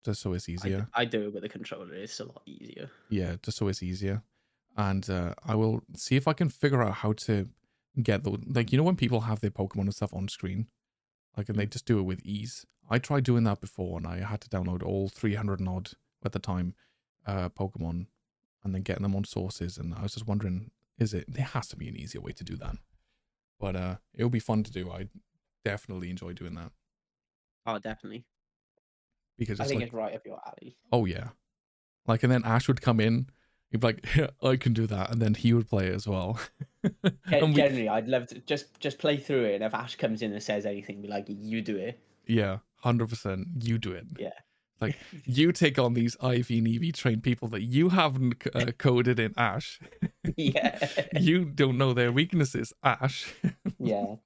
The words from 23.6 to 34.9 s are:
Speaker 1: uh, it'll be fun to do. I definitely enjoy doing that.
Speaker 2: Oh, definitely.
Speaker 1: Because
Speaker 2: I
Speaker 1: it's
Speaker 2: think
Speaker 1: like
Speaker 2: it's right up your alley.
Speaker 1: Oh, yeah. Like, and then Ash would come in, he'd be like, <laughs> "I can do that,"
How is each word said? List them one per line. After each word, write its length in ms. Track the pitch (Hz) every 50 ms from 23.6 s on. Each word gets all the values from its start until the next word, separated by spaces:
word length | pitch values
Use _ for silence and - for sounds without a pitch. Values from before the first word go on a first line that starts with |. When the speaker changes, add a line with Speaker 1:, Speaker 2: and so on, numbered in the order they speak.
| 104 98 92
Speaker 1:
uh, 220 | 92 90 92 92 - _ _ _
it'll 160 | - 110 123
be 100 | 120 113
fun 240 | - - 113 110 107
to 80 | -
do. 200 | - 95 90 90
I 180 | 87 87 98 98 _ - _ _ _ _ _ _ _ _ _
definitely 440 | 107 101 101 - - 98 92 87 87
enjoy 220 | 90 90 92 90 90
doing 220 | 85 90 87 82
that. 180 | 85 85 - _ _ _ _ _ _ _ _ _ _ _ _ _ _ _ _ _ _ _
Speaker 2:
Oh, 120 | 117 110 104
definitely. 460 | - 110 110 - - 104 107 120 120 _ _ _ _ _ _ _ _ _ _ _ _ _ _ _ _ _ _ _ _ _ _
Speaker 1:
Because 220 | - 120 110 107 98
Speaker 2:
I 40 | 117
Speaker 1:
it's 60 | 139
Speaker 2:
think 120 | 139 120
Speaker 1:
like 40 | 120
Speaker 2:
it's 80 | 113 117
right 220 | 113 110 104 110
up 100 | 110 _
your 140 | 104 104 - -
alley. 320 | - - - - - - _ _ _
Speaker 1:
Oh, 140 | - 123 110
yeah. 240 | 92 82 - 123 120 - _ _ _ _ _ _ _ _ _ _ _ _ _ _
Like, 160 | - 113 110 -
and 80 | 123
then 120 | 127 123 110
Ash 220 | 117 113 120 -
would 140 | - 135 123
come 180 | - - 117 113
in, 300 | 107 113 113 123 131 - _ _ _ _ _ _ _ _
he'd 120 | - 110
be 60 | 120
like, 200 | 117 110 - - - - 143 156 - -
<laughs> 80 | _ -
"I 120 | 131 131
can 160 | 131 - 123 117
do 140 | 110 113
that," 240 | 110